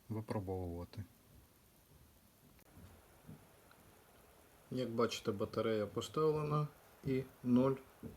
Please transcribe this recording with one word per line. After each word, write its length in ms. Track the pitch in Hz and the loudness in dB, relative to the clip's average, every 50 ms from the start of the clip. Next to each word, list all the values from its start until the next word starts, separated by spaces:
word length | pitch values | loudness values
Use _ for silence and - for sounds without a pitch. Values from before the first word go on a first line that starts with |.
| - - | -12 -8
випробовувати. 920 | 110 110 113 - - 110 95 95 95 92 92 87 85 85 87 - - 110 90 - - - - - - - - - - - - - - - - - - - - - - - - - - - - - - - - - - - - - - - - - - - - - - - - - - - - - - - - - - - - - - - - - - - - - - - - - | -8 -6 -6 -4 -4 -4 -2 -2 -4 -4 -4 -4 -6 -6 -8 -10 -10 -12 -12 -12 -16 -20 -20 -20 -20 -20 -20 -20 -20 -20 -20 -20 -20 -20 -20 -20 -20 -20 -20 -20 -20 -20 -20 -20 -20 -20 -20 -20 -20 -20 -20 -20 -20 -20 -20 -20 -20 -20 -20 -20 -20 -20 -20 -18 -18 -18 -20 -20 -20 -20 -20 -20 -20 -20 -20 -20 -20 -20 -20 -20 -20 -20 -20 -20 -20 -20 -20 -20 -20 -20 -12 -6
Як 180 | 131 127 127 113 | -4 -2 -2 0
бачите, 400 | 113 117 117 110 - - - 117 | 2 2 2 2 2 0 -2 -2
батарея 560 | 104 101 107 - - 107 110 113 110 107 104 | -2 0 -2 -2 0 0 2 2 2 2 0
поставлена 800 | 98 - 120 117 - - 151 156 156 151 151 151 147 147 151 151 147 - - - - - - - | 0 -2 -4 -6 -2 0 2 4 4 4 2 0 0 2 2 0 0 -4 -12 -20 -20 -20 -8 -4
і 200 | 135 131 131 131 - - - - | -2 0 0 -2 -4 -10 -6 2
нуль 320 | 123 123 123 131 135 135 135 - - - - - - - | 4 6 6 6 6 2 0 -4 -12 -18 -14 -14 -14 -14